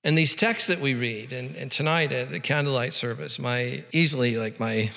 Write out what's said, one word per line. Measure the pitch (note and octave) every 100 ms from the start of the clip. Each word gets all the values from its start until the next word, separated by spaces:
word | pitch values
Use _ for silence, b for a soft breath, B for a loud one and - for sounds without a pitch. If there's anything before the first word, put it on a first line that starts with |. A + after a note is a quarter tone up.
| D3
And | D#3+
these | D#3 -
texts | A3+ A3+ -
that | F3
we | C#3
read, | B2 A#2+ A2 A#2+
and, | C3 B2+ D3+
and | C3+
tonight | - D3+ E3 D3
at | C3 B2+
the | -
candlelight | - D3 C#3+ C3 B2
service, | - A#2+ A#2 D3+ -
my, | B2 B2 B2 C3 -
easily, | D#3+ E3 C#3+ B2 A2+
like, | A2 -
my, | A2+ A2 A2